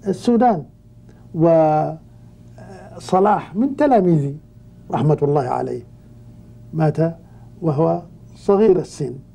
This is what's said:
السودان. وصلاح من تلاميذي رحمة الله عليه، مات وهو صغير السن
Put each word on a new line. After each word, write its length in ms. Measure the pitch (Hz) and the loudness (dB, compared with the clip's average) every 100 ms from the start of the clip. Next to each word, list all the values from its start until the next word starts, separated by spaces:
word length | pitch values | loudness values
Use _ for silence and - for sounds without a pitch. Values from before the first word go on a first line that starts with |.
| 202 | -6
السودان. 560 | 185 - 233 247 180 - - - - - - - 165 | -4 0 2 2 0 -6 -20 -20 -20 -20 -20 -12 0
وصلاح 600 | 165 165 156 151 151 160 - - - - - - - - - - - 185 202 190 - 180 | 4 4 4 0 -4 -8 -18 -20 -20 -20 -20 -20 -20 -20 -20 -18 -2 0 2 0 -4 -4
من 200 | 277 277 | -4 0
تلاميذي 600 | 294 240 180 160 139 147 - - - - - | 2 2 4 0 0 -8 -18 -20 -20 -20 -8
رحمة 260 | - 147 147 | -2 0 0
الله 200 | 143 147 | 0 0
عليه، 420 | - 123 127 123 - - - - - - - - - | -2 -4 -6 -8 -12 -20 -20 -20 -20 -20 -20 -20 -12
مات 420 | 160 156 151 165 165 - - - - | -2 -2 0 -4 -4 -20 -20 -20 -6
وهو 400 | 165 139 165 170 - - - - | -4 0 -2 -2 -8 -20 -20 -6
صغير 440 | - 196 226 175 | 0 2 4 2
السن 340 | 147 - 131 135 - | -2 -10 -10 -10 -18